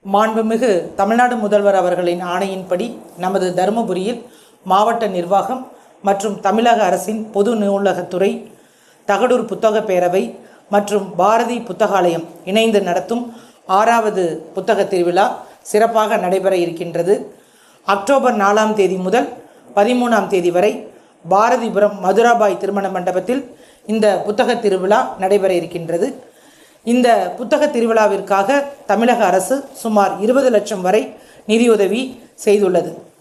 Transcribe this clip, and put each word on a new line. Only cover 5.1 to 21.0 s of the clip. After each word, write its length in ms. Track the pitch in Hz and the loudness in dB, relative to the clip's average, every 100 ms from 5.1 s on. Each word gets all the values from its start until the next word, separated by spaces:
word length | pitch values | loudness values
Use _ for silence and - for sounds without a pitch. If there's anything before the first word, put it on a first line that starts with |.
| 180 175 196 - 254 254 - _ _ | -4 0 0 0 -6 -10 -20 _ _
மற்றும் 380 | 202 196 220 190 | -4 -2 -2 -4
தமிழக 440 | 196 208 233 233 | -2 0 2 2
அரசின் 480 | 196 - - 220 214 | 2 0 -4 -8 -6
பொது 240 | 202 202 233 | -2 0 0
நூலகத்துறை, 960 | 202 196 196 170 175 180 196 233 - - _ _ _ _ - | 0 0 0 -2 -6 -2 -2 -2 -12 -20 _ _ _ _ -2
தகடூர் 380 | 202 240 247 - | 0 2 0 -2
புத்தக 340 | 185 220 214 | -2 0 0
பேரவை 580 | 208 185 180 185 233 - - - _ | 0 0 0 0 -4 -8 -20 -20 _
மற்றும் 460 | 202 202 208 190 170 | -2 0 -4 -4 -2
பாரதி 440 | 190 226 240 240 | 2 2 0 -4
புத்தகாலயம் 640 | - 180 208 196 175 165 165 - - | -8 -4 0 2 0 0 -6 -16 -4
இணைந்து 360 | 202 226 202 | 0 2 2
நடத்தும் 540 | 180 175 180 233 247 - - _ - | 0 -4 -2 -6 -6 -14 -20 _ -2
ஆறாவது 800 | 190 226 233 214 190 170 151 - | 2 4 2 0 -2 -2 -4 -10
புத்தக 320 | - 185 196 190 | -10 -2 0 0
திருவிழா 600 | 190 175 175 220 - - - | 0 0 2 0 -2 -14 -20
சிறப்பாக 560 | - 214 220 226 214 208 | -2 2 2 2 0 0
நடைபெற 380 | 180 190 185 190 | 0 0 0 0
இருக்கின்றது. 800 | 170 165 170 165 170 214 - - _ _ _ _ - | -2 -4 -8 -4 0 0 -2 -18 _ _ _ _ -2
அக்டோபர் 520 | 202 196 277 254 214 | -2 2 2 2 2
நாலாம் 360 | 196 208 214 | 2 2 0
தேதி 220 | 214 185 185 | 2 0 0
முதல் 320 | 180 226 285 - - - - - | -2 -2 -2 -8 -20 -20 -6 0
பதிமூணாம் 520 | 208 247 240 226 196 | 2 2 2 0 0
தேதி 240 | 190 175 | 0 0
வரை 360 | 175 202 247 - - | 2 0 0 -12 -20